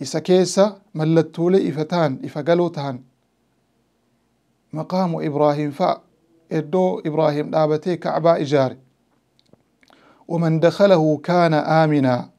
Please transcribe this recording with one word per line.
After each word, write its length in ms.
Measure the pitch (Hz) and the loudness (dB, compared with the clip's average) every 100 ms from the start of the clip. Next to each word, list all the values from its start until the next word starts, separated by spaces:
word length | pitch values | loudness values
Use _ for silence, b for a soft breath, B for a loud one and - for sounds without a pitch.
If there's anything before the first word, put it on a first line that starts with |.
Isa 200 | 135 165 | -8 -6
keessa 440 | 156 185 180 190 208 202 _ | 2 2 2 2 0 0 _
mallattoolee 680 | 156 156 165 160 - 165 190 | -4 2 2 2 -2 0 2
ifa 240 | 180 147 156 | 0 -4 -4
ta'an, 340 | 175 156 131 | -2 -2 -2
ifa 200 | 123 151 | -10 -6
galoo 260 | 139 175 175 | 0 0 0
ta'an. 300 | 165 139 123 - _ _ _ _ _ _ _ _ _ _ _ _ _ _ _ _ | -4 -10 -10 -14 _ _ _ _ _ _ _ _ _ _ _ _ _ _ _ _
Maqaamu 480 | 156 156 185 185 160 | -12 -6 -4 -2 -4
Ibraahiim 500 | 156 143 147 143 151 | -4 0 0 0 -4
fa'a 300 | 139 180 - _ _ _ _ - | -2 -2 -2 _ _ _ _ -8
iddoo 500 | 165 147 175 185 185 170 | -6 -4 -2 -2 -2 -6
Ibraahiim 460 | 151 156 147 151 | -2 -2 -2 -2
dhaabatee 460 | 160 156 156 185 170 | 0 0 0 -4 -6
Ka'baa 400 | 170 151 165 170 | -4 -2 2 2
ijaare. 400 | 147 143 131 110 _ _ _ _ _ _ _ _ _ _ b b b b b | 2 0 0 -4 _ _ _ _ _ _ _ _ _ _ b b b b b
ومن 320 | 165 165 160 | -2 0 2
دخله 580 | 165 165 202 180 156 151 | 2 4 4 4 4 0
كان 360 | 160 175 170 | 0 2 2
آمنا. 760 | 156 - 160 160 147 131 123 - | 2 2 2 2 2 2 0 -4